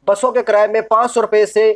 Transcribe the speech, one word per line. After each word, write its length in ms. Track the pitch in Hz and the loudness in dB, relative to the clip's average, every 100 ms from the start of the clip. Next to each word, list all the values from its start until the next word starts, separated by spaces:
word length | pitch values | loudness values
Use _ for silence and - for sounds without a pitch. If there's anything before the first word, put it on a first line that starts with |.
| - | -4
बसों 240 | 202 254 | -2 0
के 100 | 247 | -2
किराए 260 | 226 208 214 | 0 0 2
में 140 | 220 | 0
पाँच 260 | 220 220 240 | 0 0 0
सौ 100 | 240 | -2
रुपये 240 | 214 214 208 | 0 0 0
से 260 | 214 220 | 2 0